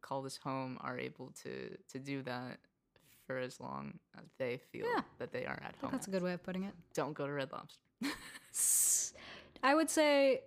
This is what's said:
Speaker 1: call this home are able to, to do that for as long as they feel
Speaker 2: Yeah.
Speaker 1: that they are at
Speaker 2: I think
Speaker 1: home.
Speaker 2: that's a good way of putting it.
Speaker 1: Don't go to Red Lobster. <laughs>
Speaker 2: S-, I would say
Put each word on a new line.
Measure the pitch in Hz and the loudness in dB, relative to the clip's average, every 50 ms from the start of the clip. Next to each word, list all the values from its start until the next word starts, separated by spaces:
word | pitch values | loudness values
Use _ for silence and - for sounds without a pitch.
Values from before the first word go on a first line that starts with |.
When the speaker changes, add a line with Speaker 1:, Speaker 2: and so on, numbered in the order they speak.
Speaker 1:
call | - - 135 135 | -8 -4 -6 -4
this | 135 135 131 - | -4 -6 -10 -8
home | - 139 131 131 131 131 127 123 | -4 -2 -2 -2 -2 -4 -6 -6
are | - 127 127 123 | -6 -6 -4 -4
able | 127 131 - - 127 135 - - | -4 -6 -6 -10 -14 -14 -14 -12
to, | - - - - 131 117 - - - _ | -10 -8 -6 -6 -6 -8 -10 -12 -16 _
to | - 135 | -12 -10
do | 135 139 139 135 | -6 -4 -4 -4
that | 131 127 123 123 123 127 - - _ _ _ _ _ _ _ _ _ _ - _ _ | -4 -4 -4 -4 -6 -8 -10 -12 _ _ _ _ _ _ _ _ _ _ -20 _ _
for | - 131 131 | -6 -4 -4
as | 127 127 131 - | -4 -4 -6 -8
long | 127 - 67 69 69 - - - _ _ _ - | -8 -8 -6 -6 -6 -8 -10 -12 _ _ _ -20
as | - - _ _ | -20 -20 _ _
they | 131 123 120 135 - - | -2 -2 -2 -4 -6 -12
feel | - - - | -8 -4 -2
Speaker 2:
Yeah. | 480 466 - - - - - | 0 0 0 -2 -4 -8 -10
Speaker 1:
that | - - | -10 -6
they | - 123 - | -4 -6 -4
are | - - | -4 -6
at | - | -6
Speaker 2:
I | - - | -6 -10
think | - - | -10 -8
Speaker 1:
home. | - 269 | -6 -4
Speaker 2:
that's | 277 254 - 202 | -4 -4 -4 -2
a | |
good | 190 185 | -2 0
way | 175 180 | 0 0
of | 180 180 | -2 -4
putting | - - 180 185 190 | -6 -6 -4 -4 -4
it. | 202 - 175 - _ _ | -6 -8 -12 -20 _ _
Speaker 1:
Don't | - 147 131 156 | -2 0 0 -2
go | - 147 | -2 -2
to | 139 | -2
Red | 143 143 135 131 | 0 -2 -2 -2
Lobster. | - - - - - - _ _ _ _ | -4 -10 -10 -12 -20 -20 _ _ _ _
<laughs> | 226 285 320 - - - - - - - | -6 -6 -6 -6 -12 -16 -16 -18 -20 -8
Speaker 2:
S-, | - - - - - - - - - - - - - - - - - - - - - - | -2 0 2 4 6 6 6 4 4 2 2 -2 -6 -12 -16 -16 -16 -16 -18 -20 -12 2
I | - 262 277 | 4 6 6
would | 311 320 302 | 6 6 4
say | - 320 302 294 285 277 277 269 262 254 - | 6 6 8 8 8 8 8 8 6 4 0